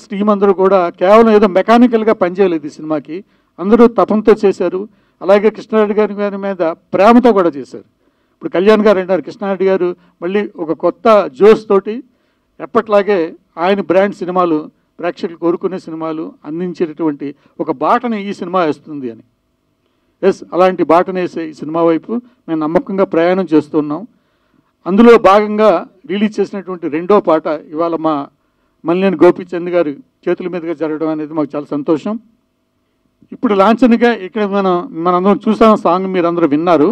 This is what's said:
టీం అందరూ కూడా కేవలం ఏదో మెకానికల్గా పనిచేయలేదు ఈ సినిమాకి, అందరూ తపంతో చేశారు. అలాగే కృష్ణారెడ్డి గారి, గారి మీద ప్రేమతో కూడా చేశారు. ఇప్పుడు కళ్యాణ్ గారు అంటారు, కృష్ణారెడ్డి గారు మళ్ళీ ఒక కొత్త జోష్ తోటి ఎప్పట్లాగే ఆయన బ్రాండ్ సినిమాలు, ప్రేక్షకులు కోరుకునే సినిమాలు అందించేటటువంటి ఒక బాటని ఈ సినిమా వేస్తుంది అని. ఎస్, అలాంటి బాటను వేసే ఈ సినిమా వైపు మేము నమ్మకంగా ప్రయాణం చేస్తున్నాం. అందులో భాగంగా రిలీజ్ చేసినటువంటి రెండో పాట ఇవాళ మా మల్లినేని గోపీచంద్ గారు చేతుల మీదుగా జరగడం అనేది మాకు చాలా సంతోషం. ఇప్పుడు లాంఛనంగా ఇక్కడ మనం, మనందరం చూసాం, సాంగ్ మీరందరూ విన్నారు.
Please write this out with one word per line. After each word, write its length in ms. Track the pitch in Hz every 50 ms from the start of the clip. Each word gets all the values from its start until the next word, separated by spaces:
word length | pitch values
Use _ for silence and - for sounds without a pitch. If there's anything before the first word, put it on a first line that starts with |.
| - _
టీం 160 | - 190 208 208 208
అందరూ 200 | 202 196 202 190 170 190
కూడా 160 | 190 196 196 175 170 165 -
కేవలం 300 | 180 180 208 226 233 226 214 208
ఏదో 100 | 202 208 175 180
మెకానికల్గా 560 | 185 - 226 240 240 247 214 226 220 208 220 220 190
పనిచేయలేదు 440 | 180 180 180 202 190 170 160 143 147
ఈ 40 | 131 -
సినిమాకి, 400 | 156 156 156 151 131 - 151 185 214 _ _ _ _ _ _ - 165
అందరూ 220 | 196 214 220 240 226 233 -
తపంతో 340 | 180 - 196 214 214 233 208 - -
చేశారు. 380 | 196 190 - 196 175 170 185 202 220 _ _ _ _ _ _ -
అలాగే 260 | 170 196 208 196 220 208
కృష్ణారెడ్డి 400 | 196 175 - - 220 214 208 214 196
గారి, 160 | 214 202 208 202
గారి 160 | 208 202 196 196 196
మీద 160 | 196 196 175 180 160 170 - _ _ -
ప్రేమతో 360 | 175 190 214 233 247 240 247 220 196
కూడా 120 | 180 170 139 143
చేశారు. 280 | 127 - - 117 95 _ _ _ _ _ _ _ _ _ _
ఇప్పుడు 180 | _ - 165 -
కళ్యాణ్ 280 | 165 185 202 220 214 214 220
గారు 120 | 208 185
అంటారు, 200 | 190 175 190 170 151 -
కృష్ణారెడ్డి 380 | 156 - 208 196 196 180 190 190
గారు 180 | 190 190 185 175 180 - _ _ _ _ 170
మళ్ళీ 180 | 175 190 208 202 202 - - 175
ఒక 80 | 151 160 156 -
కొత్త 220 | 175 170 - - 240 220 208 185 156 135 127
జోష్ 260 | 190 208 220 170 214 -
తోటి 260 | 208 196 190 - 214 247 - _ _ _ _ _ _ _ _ _ _ - 156
ఎప్పట్లాగే 540 | 160 - 233 208 214 208 202 202 185 208 190 160 165 - - _ _ _ 170 165
ఆయన 180 | 180 202 196 190 151
బ్రాండ్ 260 | 175 185 196 208 185 -
సినిమాలు, 360 | 190 170 180 185 180 175 160 151 156 - - _ _ _ _ -
ప్రేక్షకులు 380 | 160 175 165 - - 196 165 165 165
కోరుకునే 340 | 170 170 165 - 190 180 180 -
సినిమాలు 400 | - 160 160 160 160 160 156 165 180 - _ - 147
అందించేటటువంటి 800 | 151 165 180 180 170 - 185 160 151 - 170 156 147 139 151 139 143 - _ _ _ - 165
ఒక 80 | 147 165 127 147
బాటని 360 | 160 208 240 240 247 226 208 196 202
ఈ 40 | 190 -
సినిమా 200 | 202 175 175 185 175 156
వేస్తుంది 400 | 147 147 _ - 156 147 135 120 113
అని. 100 | 110 _ _ _ _ _ _ _ _ _ _ _ _ _ _ _ _ _ _ _ _ - 190
ఎస్, 140 | 180 - - - -
అలాంటి 280 | 165 180 185 185 165 175 139
బాటను 280 | 160 170 180 185 185 185 180
వేసే 180 | 160 - 180 165 156
ఈ 20 | 156 127
సినిమా 200 | - 147 156 170 170 170
వైపు 220 | 165 156 151 - 220 240 247 _ _ _ _ -
మేము 120 | 165 160 156
నమ్మకంగా 400 | 156 165 180 - - 196 190 196 190 -
ప్రయాణం 320 | 160 165 175 185 190 190 160 160
చేస్తున్నాం. 480 | 151 143 - - 160 147 151 147 165 202 - _ _ _ _ _ _ _ _ _ _ _ _ _ _ _ 170
అందులో 240 | 185 202 233 240 233 220 - 185
భాగంగా 420 | 190 208 214 208 214 214 214 214 180 170 - - _ _ _ -
రిలీజ్ 240 | 170 208 208 214 214 -
చేసినటువంటి 460 | 202 165 - 202 185 - 185 175 160 160 135
రెండో 200 | 160 175 180 208 202 196 -
పాట 160 | 160 160 156 185 156 151 - - 160
ఇవాళ 220 | 151 170 165 165 160 156
మా 80 | 160 156 143 139 - _ _ _ _ _ _ _ _ _ _ - 156
మల్లినేని 300 | 170 185 190 196 185 151 151
గోపీచంద్ 480 | 180 170 - 190 180 - 175 170 175 175
గారు 160 | 180 170 151 139 - - _ _ _ _
చేతుల 220 | - 180 - 180 180 170
మీదుగా 200 | 180 160 165 170 139
జరగడం 280 | 170 156 156 151 156 156 160
అనేది 200 | 156 151 147 156 160
మాకు 120 | 151 135 -
చాలా 120 | 147 147 - -
సంతోషం. 380 | 147 147 - 156 147 - 202 214 233 - _ _ _ _ _ _ _ _ _ _ _ _ _ _ _ _ _ _ _ _ _ -
ఇప్పుడు 180 | - - 254 208 196
లాంఛనంగా 500 | 190 208 226 220 262 247 226 226 240 240 233 196 185 180
ఇక్కడ 160 | - 220 214 202 196 202
మనం, 160 | 196 190 180 175 175 - - 160 165
మనందరం 340 | 180 180 180 185 196 202 170 -
చూసాం, 280 | 226 214 202 240 220 214 - -
సాంగ్ 240 | 185 165 185 190 190 185
మీరందరూ 320 | 185 165 170 170 170 170 156 135
విన్నారు. 340 | 147 165 180 175 147 143 160